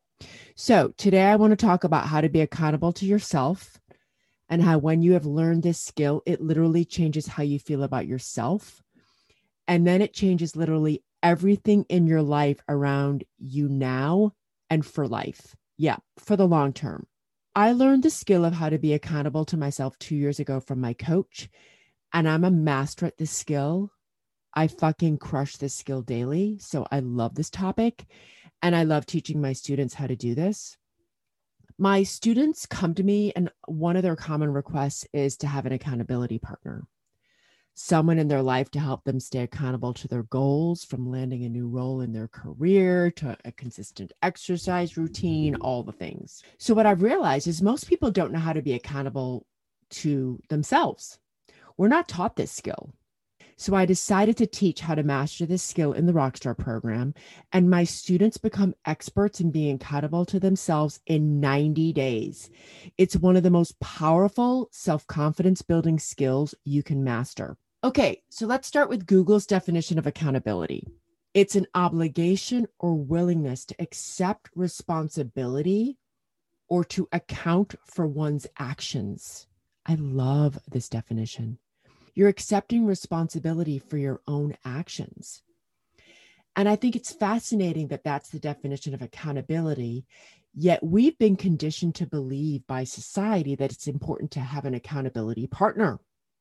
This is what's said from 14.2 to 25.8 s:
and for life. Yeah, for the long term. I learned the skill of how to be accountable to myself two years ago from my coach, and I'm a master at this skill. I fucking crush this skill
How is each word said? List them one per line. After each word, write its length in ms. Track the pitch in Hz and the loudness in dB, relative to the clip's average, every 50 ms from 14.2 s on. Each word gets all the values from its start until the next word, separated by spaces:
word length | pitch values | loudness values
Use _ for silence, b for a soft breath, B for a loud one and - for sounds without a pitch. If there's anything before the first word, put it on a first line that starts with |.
| 214 208 - _ _ _ _ _ _ _ | 2 2 0 _ _ _ _ _ _ _
and 160 | 160 160 143 | -2 0 0
for 220 | - - - 147 120 | -2 -4 -4 -4 -4
life. 480 | 113 110 95 - - - - - - _ _ _ _ | -4 -4 -6 -8 -10 -14 -20 -20 -20 _ _ _ _
Yeah, 200 | - 147 151 - - - _ _ | -2 0 0 0 -2 -8 _ _
for 200 | - - - 214 | -20 -2 0 2
the 100 | 185 196 | 4 6
long 260 | 180 170 156 143 139 131 | 6 6 4 4 2 -2
term. 360 | - - 131 80 - - - _ _ _ _ _ _ _ _ _ | -4 -8 -8 -8 -10 -14 -18 _ _ _ _ _ _ _ _ _
I 160 | 196 208 226 240 | 2 4 4 4
learned 320 | 240 262 269 277 269 254 | 6 6 6 6 6 4
the 60 | 320 | 2
skill 340 | - - - - 196 180 175 | 0 0 0 2 4 4 4
of 80 | 170 170 | 2 2
how 160 | 165 165 156 | 0 0 0
to 100 | 156 151 | 0 0
be 140 | 156 156 147 | 2 2 0
accountable 520 | 151 - - 165 147 143 151 135 156 156 | 0 0 -2 -4 -2 -2 -2 -2 -2 -2
to 100 | - - | -2 -2
myself 420 | 160 147 143 143 - 139 135 - _ | -2 -2 -2 -4 -4 -4 -6 -6 _
two 160 | - - 160 | -8 -4 -2
years 240 | 147 143 143 143 - | 0 0 0 -2 -2
ago 220 | 143 - 135 131 | -4 -4 -4 -6
from 200 | 127 - 139 127 | -4 -4 -4 -4
my 120 | 127 120 120 | -2 -4 -4
coach, 560 | - - - 165 185 - - _ - - - b b b b b b b b b b _ _ - | -6 -2 0 0 0 0 -2 _ -18 -18 -18 b b b b b b b b b b _ _ 0
and 160 | 165 160 156 | 2 2 2
I'm 160 | 156 160 170 | 2 2 4
a 80 | 185 185 | 4 4
master 520 | 165 156 151 143 135 139 147 - - 180 | 4 2 2 0 0 -2 -4 -4 -6 -6
at 140 | 165 - _ | -6 -4 _
this 140 | 160 151 - | -8 -6 -6
skill. 580 | - - - 151 143 139 147 165 185 202 202 - _ _ _ _ _ _ _ _ _ _ _ - | -8 -6 -4 -2 -2 0 0 -2 -2 -4 -6 -10 _ _ _ _ _ _ _ _ _ _ _ -2
I 120 | 151 160 160 | 0 0 0
fucking 480 | - - - 160 156 - 170 165 151 | 0 0 0 0 0 2 0 0 0
crush 400 | 143 - - - 135 139 139 - | 0 -4 -4 -4 -4 -4 -4 -6
this 180 | - 139 139 - | -8 -8 -8 -8
skill 280 | - | -10